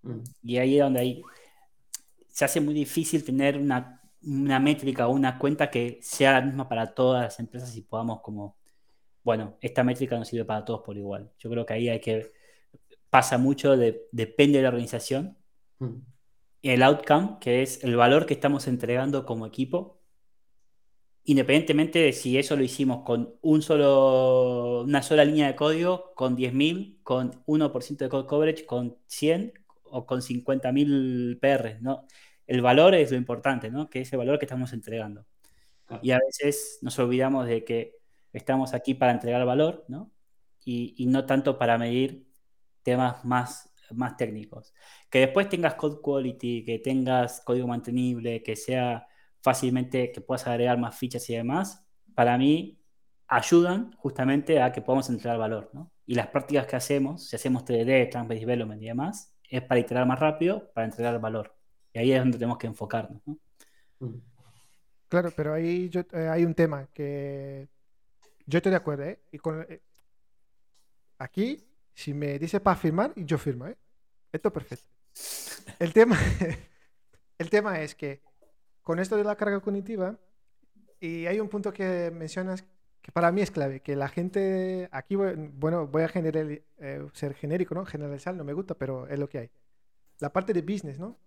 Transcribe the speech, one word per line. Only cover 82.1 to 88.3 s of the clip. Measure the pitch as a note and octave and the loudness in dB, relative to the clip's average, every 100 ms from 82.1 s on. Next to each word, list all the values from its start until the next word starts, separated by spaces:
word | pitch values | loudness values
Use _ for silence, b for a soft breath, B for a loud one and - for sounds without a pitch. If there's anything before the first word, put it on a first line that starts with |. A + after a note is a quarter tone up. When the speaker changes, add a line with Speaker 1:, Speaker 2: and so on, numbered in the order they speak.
Speaker 3:
mencionas | E3 D#3+ - F#3 F#3 - _ _ _ | -6 -10 -8 -6 -8 -12 _ _ _
que | - | -6
para | - E3+ | 2 2
mí | F#3 | 2
es | G3 | -2
clave, | - C#3 C3+ | -2 -4 -4
que | - C#3 | -6 -4
la | C#3 | -2
gente, | - F3+ G3 F#3+ F#3+ F#3 F#3 F3+ | -4 -4 -2 0 0 -2 -6 -8
aquí | C3+ - | -12 -4
voy, | G3 G3 D3+ | -2 -2 -4
bueno, | D3+ C#3 D#3 E3+ D3 | -10 -4 -2 -2 -2
voy | D3+ | -2
a | D#3+ | 0
general-, | F#3 D#3+ D#3 D#3 D3 _ _ | 0 -2 -2 -4 -8 _ _
eh, | C#3+ C#3 C#3+ | -12 -12 -14
ser | - C#3+ | -8 -8
genérico, | C#3 D3 F3 F3+ | -6 -4 -2 -2
¿no? | E3 | -6
Generalizar | F#3+ D3+ D3 C#3 F3+ | -8 -10 -10 -10 -10